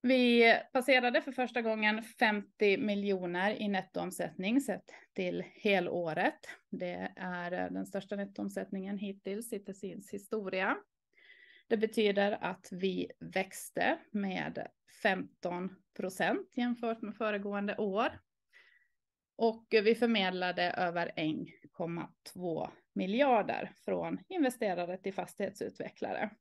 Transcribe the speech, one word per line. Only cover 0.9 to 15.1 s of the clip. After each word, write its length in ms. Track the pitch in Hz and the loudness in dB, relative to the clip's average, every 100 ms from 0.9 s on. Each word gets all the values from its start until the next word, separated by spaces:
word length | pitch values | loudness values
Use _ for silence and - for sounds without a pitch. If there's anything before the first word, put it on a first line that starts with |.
| 262 247 269 | 4 6 2
för 100 | 294 | 0
första 300 | 254 247 247 | -4 -2 0
gången 420 | 226 220 214 220 | 0 2 2 2
femtio 760 | 226 - 226 208 202 _ 208 190 | -2 2 2 2 -4 _ 4 4
miljoner 840 | 214 202 202 190 180 175 196 214 | 2 0 0 0 0 0 0 0
i 60 | 214 | -2
nettoomsättning 920 | 196 190 175 175 - 165 - 185 247 | -2 -2 -6 -6 -4 -8 -4 0 0
sett 240 | 277 185 - - - - | 0 -6 -8 -20 -14 -6
till 260 | 180 175 | -4 -4
helåret. 1000 | 180 - 214 196 175 175 170 156 247 - - - _ | -8 -4 2 2 2 -2 -2 0 0 -2 -16 -18 _
Det 420 | 196 180 175 185 190 | -8 -6 -6 -8 -8
är, 360 | 185 180 175 | -8 -6 -6
eh, 200 | 180 - | -4 -4
den 140 | 185 190 | -4 -4
största 300 | 196 190 202 | -6 -6 -8
nettoomsättningen 840 | 202 202 202 196 190 196 190 202 | -6 -6 -6 -6 -6 -6 -6 -6
hittills 560 | 202 196 - 202 233 | -6 -8 -8 -8 -6
i 60 | 202 | -10
Tessins 540 | 202 190 196 175 196 | -10 -10 -10 -12 -12
historia. 640 | 202 202 220 190 185 196 320 - _ _ _ - - - - _ | -12 -6 -4 -2 0 0 -2 -6 _ _ _ -20 -20 -20 -20 _
Det 100 | 220 | 0
betyder 600 | 220 226 208 202 202 214 | 2 2 2 4 2 2
att 260 | 175 185 - | -4 -6 -10
vi 400 | 180 190 180 175 - | -2 -2 0 -4 -6
växte 800 | 165 185 190 - - - 185 330 - | -4 -2 -2 -6 -8 -2 0 0 -4
med 560 | 208 196 185 151 180 - _ _ - | -4 -2 -4 -6 -6 -12 _ _ -2
femton 720 | 214 | 0